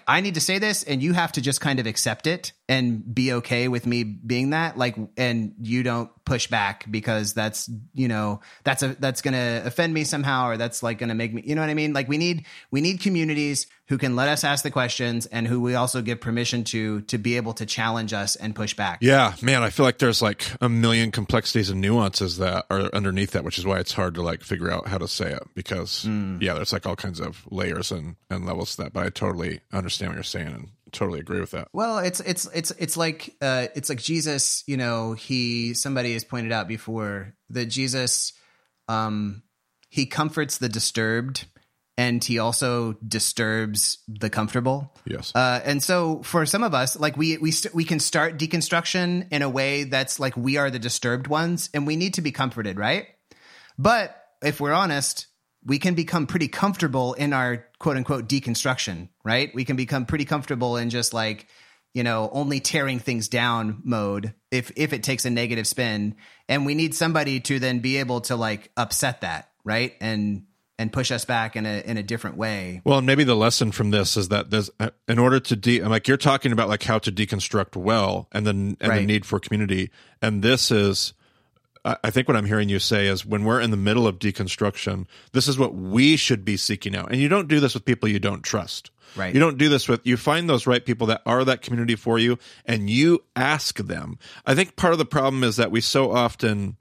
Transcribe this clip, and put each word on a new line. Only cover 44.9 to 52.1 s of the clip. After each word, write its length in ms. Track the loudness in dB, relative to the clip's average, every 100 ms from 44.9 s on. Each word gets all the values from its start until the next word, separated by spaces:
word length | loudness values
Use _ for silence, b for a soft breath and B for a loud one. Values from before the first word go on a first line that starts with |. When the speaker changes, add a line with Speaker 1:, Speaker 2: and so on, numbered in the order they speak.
| _ -10
Speaker 2:
Yes. 280 | -8 -2 0
Speaker 1:
Uh, 240 | 2 2 0
and 180 | -2
so 380 | 0 2 0 -2
for 220 | -2 0 2
some 180 | 2
of 100 | 2
us, 240 | 2 0 0
like, 200 | -2 0
we, 200 | -2 0
we, 140 | 0
st-, 240 | 0 -2 -2
we 80 |
can 160 | 0 0
start 380 | 0 0 0 0
deconstruction 920 | -2 -2 0 0 0 0 0 0 0
in 100 | 0
a 80 | 0
way 340 | 0 0 0
that's 360 | 0 0 0 -2
like, 180 | -2 -2
we 200 | 0 2
are 120 | 0
the 100 | -2
disturbed 480 | -4 -2 -2 -2 0
ones 420 | 0 0 -2 -4
and 120 | -4 -2
we 120 | 0
need 160 | -2